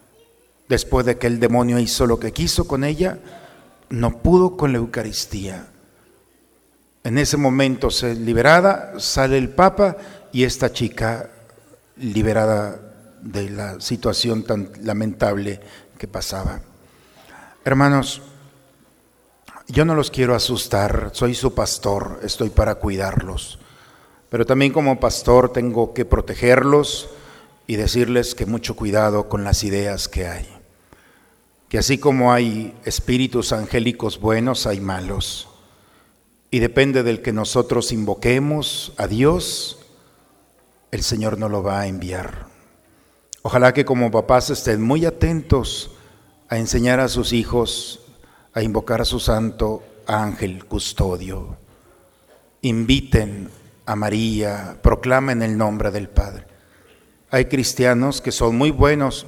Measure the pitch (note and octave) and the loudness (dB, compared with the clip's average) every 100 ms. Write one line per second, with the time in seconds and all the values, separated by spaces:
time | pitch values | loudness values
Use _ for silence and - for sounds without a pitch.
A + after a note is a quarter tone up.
0 | _ _ _ _ _ _ - A#2+ - C3 | _ _ _ _ _ _ -2 -2 2 2
1 | A#2+ A#2+ A#2+ A#2 A#2 A#2+ A#2+ A#2+ A2+ - | 2 0 -2 2 2 4 2 2 0 0
2 | B2 A2+ A2 - E3 - - C3+ D3 D#3 | 2 2 -2 -4 -2 -2 -2 -2 -2 0
3 | F#3 F3+ - - - - - _ - B2 | -2 -4 -14 -20 -20 -20 -20 _ -8 -2
4 | A#2+ - E3 F3+ F#3 F3+ C#3+ A#2+ A#2 A#2+ | -2 0 4 6 6 2 0 0 -2 -6
5 | G#2+ - - G2+ F#2+ F#2 - _ _ _ | -6 -8 -8 -8 -10 -12 -18 _ _ _
6 | _ _ _ _ _ _ _ _ _ _ | _ _ _ _ _ _ _ _ _ _
7 | B2 C3 C#3+ D3 C#3 C3 C3+ C3 B2+ - | -2 0 0 2 2 2 2 0 -2 -2
8 | B2 A2+ A2+ A2+ C#3 E3+ G3 - - - | -4 -2 0 4 6 8 6 2 -4 -8
9 | - - C3+ C3+ B2 - F#3+ F#3+ G3 - | -4 0 2 2 2 4 4 6 2 0
10 | - - - B2 B2+ - B2 - A#2 - | -14 -20 -4 0 0 2 -2 0 -4 -2
11 | A2+ A#2 - - - _ _ - _ - | -4 -4 -10 -18 -20 _ _ -20 _ -10
12 | B2 G#2 G#2+ G#2+ A2 G#2+ G#2 F2+ - - | -2 0 2 2 2 2 -2 -10 -18 -20
13 | - - - G2+ G2 G2+ G2+ F2+ - A#2+ | -20 -18 -10 -6 -6 -8 -10 -10 -6 -2
14 | A2+ - A#2+ A2 - G#2+ F#2+ - G#2+ G#2 | -2 0 0 -2 -2 -4 -4 -8 -4 -2
15 | A2 - G#2+ G2+ G2+ G2 - - - - | -4 0 0 0 -4 -8 -14 -20 -20 -16
16 | G2 F#2 - F#2+ F#2+ G2 - - - _ | -12 -8 -8 -6 -6 -6 -12 -20 -20 _
17 | _ - - - - - C3+ C3 C#3+ C#3 | _ -20 -20 -20 -20 -8 0 4 4 4
18 | - - - - - _ _ _ _ _ | 0 -6 -14 -20 -20 _ _ _ _ _
19 | _ _ _ _ - - - C3+ E3 D#3 | _ _ _ _ -20 -20 -2 2 4 2
20 | C3 C3 B2 A#2 - A#2 - G2+ G2+ G#2+ | 0 0 2 2 0 -2 0 0 2 0
21 | G#2 - B2 A#2+ C3 - G2+ - G2+ G2+ | -4 -2 -2 0 -2 0 -2 -2 -2 -2
22 | G2+ D#2 G#2 - A2 - G#2+ G#2 G#2 F#2+ | -4 -8 -8 -4 0 2 0 0 -4 -2
23 | F#2+ F#2+ F#2+ F2+ - - - - - - | -2 -2 -4 -8 -12 -18 -20 -20 -20 -20
24 | _ _ _ A#2 A#2 C3 C#3 D#3 C#3 B2+ | _ _ _ -2 2 2 4 2 0 2
25 | A#2 - - B2 B2 B2 A#2+ A2+ A2+ B2+ | 0 0 4 6 4 0 -2 0 -2 -2
26 | A2+ A2+ - F#2 A#2+ B2+ C3+ D3 - - | 0 0 0 0 4 6 6 4 2 -4
27 | - - - - - _ - G#2 G#2 A#2+ | -12 -18 -20 -20 -20 _ -6 -2 0 0
28 | A#2+ B2 A2+ - G#2 A2+ - - G#2+ G#2 | 2 2 0 -4 -4 -4 -6 -6 0 2
29 | G#2+ G#2 G#2 G#2 G2+ - G#2 G2 G2+ F#2+ | 2 0 -2 -4 -2 -2 0 -2 -2 -4
30 | - - F2 E2+ - - _ _ _ - | -6 -6 -6 -8 -12 -16 _ _ _ -20
31 | _ _ _ _ _ _ _ A2 B2+ C3+ | _ _ _ _ _ _ _ -2 0 2
32 | D3 C3 B2 B2 A#2 A2 G#2 - A2+ - | 2 4 4 4 2 -2 -8 -10 -8 -6
33 | - B2+ C3 B2 - A2 G#2 B2 A#2 A#2 | 0 0 2 0 -2 -4 -2 0 0 -2
34 | G#2+ - G#2+ A2+ B2 A#2+ A#2 G2 G2 F#2 | -6 -2 0 2 0 -2 -2 -2 -4 -6
35 | F#2 G2 - - - - _ _ _ _ | -6 -6 -6 -10 -14 -20 _ _ _ _
36 | _ _ _ _ _ B2 A#2 C#3 C#3 C3 | _ _ _ _ _ 0 2 2 4 2
37 | A#2 A2 A#2+ A2 G#2 B2+ - A#2+ - A2+ | 2 0 -2 -4 0 0 2 0 0 -2
38 | G2+ G2 A#2+ C3 D3 D3+ C#3 - - - | -2 0 2 2 2 -2 -4 -6 -8 -6
39 | G2+ G#2+ C#3+ F3 - - - - - _ | -2 2 2 2 -2 -8 -10 -14 -20 _
40 | _ _ _ _ _ _ _ _ _ A2+ | _ _ _ _ _ _ _ _ _ -6
41 | - G#2+ G#2+ G#2 G#2+ G#2 G2 G2 G2 F#2 | -4 -2 -2 -2 -2 -2 -2 -2 -4 -6
42 | F2+ F#2 F2 - - _ _ _ _ _ | -6 -8 -10 -12 -16 _ _ _ _ _
43 | _ _ _ - A2 B2 B2+ C#3+ C3+ B2 | _ _ _ -10 -2 4 4 4 2 2
44 | A#2 A2 - B2+ C3+ C3+ B2 A2 A2+ D#3 | 2 2 4 2 2 -2 -2 0 2 2
45 | E3 E3 E3 E3 - C3+ A2 - - - | 0 0 0 0 0 0 0 -6 -12 -16
46 | - _ _ _ - A2+ A2 B2 B2 B2+ | -20 _ _ _ -6 -4 -2 0 2 2
47 | B2+ B2+ A2 A#2+ A2 A#2+ A2 - - - | 2 -2 0 0 0 0 0 -4 -12 -16
48 | - - - _ _ A2+ A2 G#2+ A2+ A2+ | -20 -20 -20 _ _ -4 -2 -2 -2 -2
49 | A2+ A#2+ - A2 A2+ A2 A2 A2 - - | -2 -2 0 0 -2 -2 -4 -4 -12 -12
50 | - G#2+ G#2+ - G2 F#2 - G#2 - - | -4 -2 -2 -4 -6 -8 -8 -6 -4 -2
51 | F#2+ F2+ F#2 F#2+ F2 - - _ _ _ | -2 -2 -6 -10 -10 -14 -20 _ _ _
52 | _ _ _ _ _ _ C3 A2+ A2+ C3+ | _ _ _ _ _ _ -2 0 2 2
53 | C3 A2+ G2+ G2+ F#2 - - _ - G#2 | 4 2 2 -8 -14 -16 -20 _ -6 -2
54 | G#2 G#2+ A2+ G#2+ G#2 G2+ F#2 - A2+ G#2+ | 0 0 0 0 -2 -4 -10 0 2 2
55 | B2+ C3 C3+ A#2 A2+ G#2+ G#2+ G#2+ G#2 G2+ | 2 2 2 0 0 0 0 0 -2 -4
56 | F#2+ - G2+ G2 - _ _ _ _ _ | -2 -2 -2 -8 -18 _ _ _ _ _
57 | _ _ _ C3 C3 C3+ A#2 - B2 A#2+ | _ _ _ 0 2 0 -2 2 4 4
58 | C3+ C#3 B2 - A#2 A#2 D3+ D3+ C#3+ D3 | 2 -2 -6 0 0 2 2 4 2 2
59 | C3+ - | -2 -4